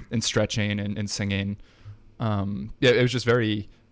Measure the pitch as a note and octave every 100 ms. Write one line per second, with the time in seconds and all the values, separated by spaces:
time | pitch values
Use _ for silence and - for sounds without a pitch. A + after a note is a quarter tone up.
0 | - A#2 - - G#2+ - G#2 G#2 G2+ G2+
1 | G#2 - G2+ G2 G2 G2+ - _ - -
2 | - - A#2 G#2 G2 G2+ A2+ - B2+ A2+
3 | B2 B2 A#2 B2 A2 G#2+ F#2+ - _